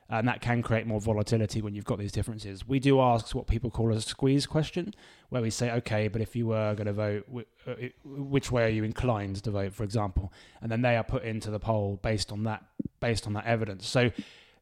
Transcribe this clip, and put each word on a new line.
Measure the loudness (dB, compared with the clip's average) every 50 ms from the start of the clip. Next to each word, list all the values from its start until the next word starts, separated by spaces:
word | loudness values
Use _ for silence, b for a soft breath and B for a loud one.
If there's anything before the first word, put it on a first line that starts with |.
| b b
and | -2 0 2 2
that | 0 0
can | 0 0 0 0
create | 2 2 0 0 0
more | 0 -2 0
volatility | 2 2 2 2 2 2 2 2 2 0 -2 -2 -4
when | -4 -6
you've | -6 -4
got | -4 -2 -2
these | -4 -4
differences. | -2 -4 -4 -4 -6 -8 -10 -10 -10 -10 -4 -2
We | 0 2
do | 4 6 6 6
ask | 8 6 6 4 2 -2 -6
what | -4 0 0
people | 0 0 0 -2
call | -2 0 2 2
a | 2 0
squeeze | -2 -4 -4 0 4 4 4 4 2
question, | 2 0 0 0 0 -2 -6 -6 -6 -8 b b b b b b b
where | -2 -2
we | 0 0
say, | 0 0 0 0
"Okay, | 0 -2 -2 0 0 0 0 0
but | 0 -2
if | -4 -2 -2
you | -2 0
were | 0 0 2 0 0 0
gonna | -2 -2 -2 -2
vote, | 0 0 -2 -2 -4 -6 -8 -12
wh-, | -12 -12 -14 _ _ -12 -12
uh, |
it, | -10 -8 -10 -12 -12 _ -18
which | -14 -10 -8 -4 0 0 0 2 2
way | 2 4 4
are | 4
you | 2 2 0
inclined | -2 -2 0 2 2 2 2 0 -2 -4 -4
to | -4 -2
vote?" | -2 -2 -2 -4 -4
for | -4 -4
example, | -2 0 0 0 0 0 -2 -2 -4 b b b b b b
and | b -4
then | 0 2 4
they | 4 4
are | 4 2
put | 0 -2 -4 -2
into | -4 -4 -4 -4 -4
the | -4 -2
poll | 0 0 2 2 2 0 -2 -2 -2
based | 0 0 0 -2 -4
on | -4 -4 -4
that, | -4 -4 -6 -8 _ _ -10 -10 -10 _ -4
based | -2 0 0 0 -2
on | -4 -4
that | -2 0 0
evidence. | 0 0 0 -2 -6 -8 -6 0
So, | 2 4 4 4 2 B B B B B B B B B